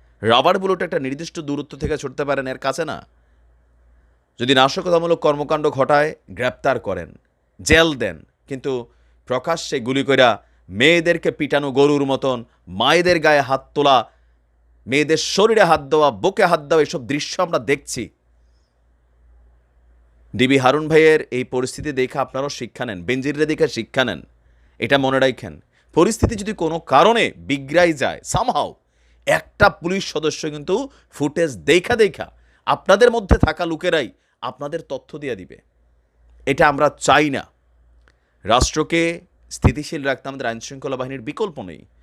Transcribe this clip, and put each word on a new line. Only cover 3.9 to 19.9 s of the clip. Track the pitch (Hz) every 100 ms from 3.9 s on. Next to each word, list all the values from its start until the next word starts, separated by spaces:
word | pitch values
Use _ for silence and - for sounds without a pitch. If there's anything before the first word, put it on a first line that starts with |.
| _ _ _ _ -
যদি | 120 131
নাশকতামূলক | 135 185 175 170 170 165
কর্মকাণ্ড | 165 143 143 156 151
ঘটায়, | 135 131 147 151 - -
গ্রেপ্তার | 92 123 - 143 123
করেন, | 101 90 80 - _ _ _ -
জেল | - 160 165
দেন, | 135 107 80 - _ -
কিন্তু | 135 139 131 117 _ _ _ -
প্রকাশ্যে | 127 170 165 - 147
গুলি | 113 135
কইরা | 135 131 123 101 _ _ -
মেয়েদেরকে | 95 139 170 170 170 170
পিটানো | - 147 147 143
গরুর | 127 143 147 139
মতন, | 131 135 123 113 _ -
মায়েদের | 92 127 170 175 175
গায়ে | 156 147
হাত | 127 135 - 147
তোলা, | 143 127 110 _ _ _ _ _ _ _ -
মেয়েদের | 139 147 156
শরীরে | - - 220 214
হাত | 175 156
দেওয়া, | 139 156 147
বুকে | 104 151 196 180
হাত | 165
দেওয়া, | 143 160
এসব | 147 170 117
দৃশ্য | 143 - -
আমরা | 175 165
দেখছি। | 120 143 - - 95 _ _ _ _ _ _ _ _ _ _ _ _ _ _ _ _ _ _